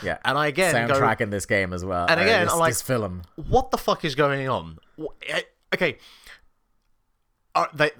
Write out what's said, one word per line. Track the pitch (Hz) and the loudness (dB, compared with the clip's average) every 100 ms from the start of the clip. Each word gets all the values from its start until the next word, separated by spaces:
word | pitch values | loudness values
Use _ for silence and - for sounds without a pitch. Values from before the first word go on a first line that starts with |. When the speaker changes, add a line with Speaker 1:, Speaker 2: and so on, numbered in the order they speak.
Speaker 1:
Yeah. | 92 80 | -6 -4
Speaker 2:
And | - 139 | 0 0
I | 151 | 0
again | 143 185 131 117 | 0 2 2 2
go | 135 | 2
Speaker 1:
Soundtrack | 120 110 | 2 0
in | 110 | -2
this | 101 - | -4 0
game | 104 95 | 0 0
as | 90 | -4
well. | 92 90 87 | -4 -2 0
Speaker 2:
And | 165 | 2
Speaker 1:
Uh, | |
Speaker 2:
again, | 196 214 | 4 2
Speaker 1:
this, | 175 | 2
Speaker 2:
I'm | 170 | 2
like, | 165 | 2
Speaker 1:
this | - | 0
film. | - 123 101 90 90 - | -2 -2 -2 -8 -12 -12
Speaker 2:
"What | 147 151 - | 0 2 2
the | 185 | -2
fuck | - 196 | 0 0
is | 165 | -2
going | 135 143 139 135 | 2 2 2 0
on?" | 110 82 80 _ - | -2 -4 -16 _ -12
Wha-, | 156 - - | -12 -10 -6
eh, | 160 - _ - | -6 -6 _ -6
okay. | 190 170 - - - - - _ _ _ _ _ _ _ _ _ _ _ | -2 0 -2 -14 -20 -20 -20 _ _ _ _ _ _ _ _ _ _ _
Uh, | 160 170 | -2 -2
they, | 143 151 - | 0 0 -2